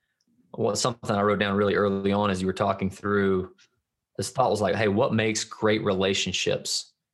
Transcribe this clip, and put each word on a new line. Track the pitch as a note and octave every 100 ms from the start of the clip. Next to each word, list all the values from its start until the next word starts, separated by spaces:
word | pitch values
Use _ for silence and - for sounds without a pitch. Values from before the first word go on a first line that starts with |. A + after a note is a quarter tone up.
| _ _ _ _ _
What, | - A#2 G#2
something | B2+ A#2+ -
I | G2+
wrote | G2+ G2+
down | G2+ G2
really | G2+ F#2
early | G2+ G2 G2
on | G2+ G#2
as | F#2
you | F#2
were |
talking | F#2 G2+ F#2+ F#2+
through | - G#2 G2+ G2 F#2+ - - _ _ _ _ _ -
this | G2
thought | - E2+
was | G2+
like, | G2
"Hey, | F#2 G#2+
what | G2+ C#3
makes | A2 A2 A2
great | - - G#2+ G#2+
relationships?" | G2+ F#2+ F#2+ G2 - F2 - F2+ - - - _ _